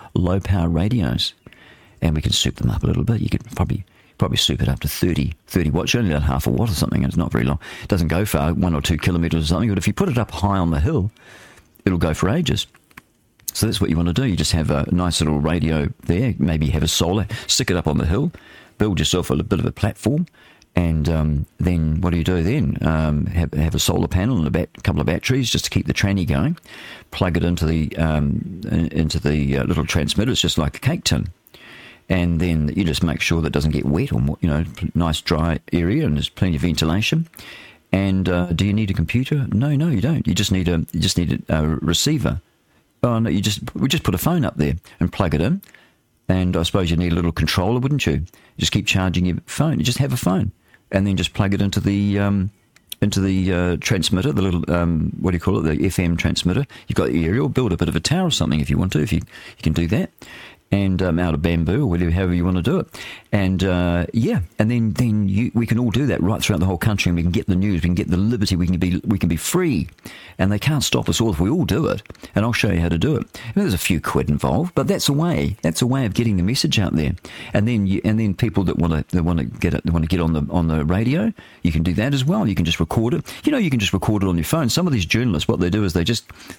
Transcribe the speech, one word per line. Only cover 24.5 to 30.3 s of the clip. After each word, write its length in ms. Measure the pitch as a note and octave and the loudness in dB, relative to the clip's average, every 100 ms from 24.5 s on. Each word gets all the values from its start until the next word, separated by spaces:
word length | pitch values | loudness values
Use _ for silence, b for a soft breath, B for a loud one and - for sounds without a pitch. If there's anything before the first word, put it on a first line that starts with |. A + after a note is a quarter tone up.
bat-, 340 | C2+ - - | -2 -4 -4
couple 160 | - D#2+ | -2 0
of 60 | D2 | 0
batteries 420 | E2 - C3 A#2+ | -2 0 0 0
just 140 | - | -2
to 60 | - | -2
keep 180 | - - | -2 -2
the 60 | |
tranny 300 | - G2 G2 E2+ | 0 0 0 0
going, 320 | C2+ A#2 F3 B B B B B | 0 0 -2 B B B B B
plug 260 | - F#2 E2+ | -2 0 2
it 60 | |
into 240 | E2+ F2 D#2+ | 0 0 0
the, 300 | E2 D2+ - | 0 -2 0
um, 680 | D#2+ D2+ C#2+ D2 - - - | 0 2 0 -2 -4 -10 -4
in-, 160 | E2 E2 | -2 0
into 300 | D#2 D#2+ D#2+ | 0 0 0
the, 400 | C#2+ D2+ C#2 C#2 | 0 0 0 0
uh, 60 | |
little 200 | B1+ D#2+ | 0 -2
transmitter. 460 | D2 F2 C#2+ - A#2 | 0 0 0 0 0